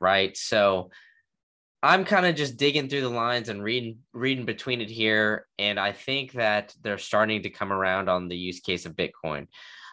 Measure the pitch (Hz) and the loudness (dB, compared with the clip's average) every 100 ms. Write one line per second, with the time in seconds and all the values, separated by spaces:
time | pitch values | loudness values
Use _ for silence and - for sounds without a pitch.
0 | 92 98 95 - - 113 101 95 90 - | 2 4 2 -2 0 4 4 2 -2 -16
1 | - _ _ _ _ _ _ _ 139 196 | -20 _ _ _ _ _ _ _ 4 4
2 | 190 202 180 151 143 113 143 147 135 139 | 4 2 4 2 -2 0 2 2 -2 -2
3 | 127 120 117 123 113 101 104 123 117 113 | -2 -2 0 -2 -4 -6 -2 -4 -4 -12
4 | _ 120 127 135 120 107 - 123 107 113 | _ -4 -2 -2 -4 -6 -4 -4 -4 0
5 | 110 107 107 107 - - 101 101 101 98 | 2 4 2 0 -6 -4 -2 0 -2 -4
6 | - 135 131 127 110 104 104 - 110 98 | -6 -6 -6 -2 0 0 -2 -10 -6 -6
7 | - 107 110 107 92 - 98 98 95 95 | 0 2 2 0 -4 -6 -4 0 2 0
8 | 95 90 90 87 90 90 - 90 87 80 | 2 0 -2 -6 -6 -8 -4 -4 -6 -4
9 | 87 - 80 73 71 - - - - | -4 -4 -6 -6 -8 -18 -20 -20 -20